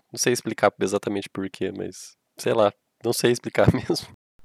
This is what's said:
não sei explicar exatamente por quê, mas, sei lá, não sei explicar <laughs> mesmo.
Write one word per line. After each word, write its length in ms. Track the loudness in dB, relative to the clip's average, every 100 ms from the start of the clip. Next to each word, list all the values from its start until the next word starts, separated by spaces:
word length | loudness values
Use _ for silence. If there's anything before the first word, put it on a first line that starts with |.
| _
não 60 | -4
sei 140 | 0
explicar 380 | 0 -4 2 2 2
exatamente 480 | 0 -2 -2 -4 -6
por 200 | -8 -8
quê, 220 | -4 -6 -4
mas, 380 | -10 -12 -18 _ _ -6
sei 160 | 0
lá, 180 | 4 4 2 _ _
não 80 | -2
sei 200 | 2 2
explicar 360 | 0 0 2 4
<laughs> 40 |
mesmo. 340 | 2 -2 -4 -6 -18 _ -20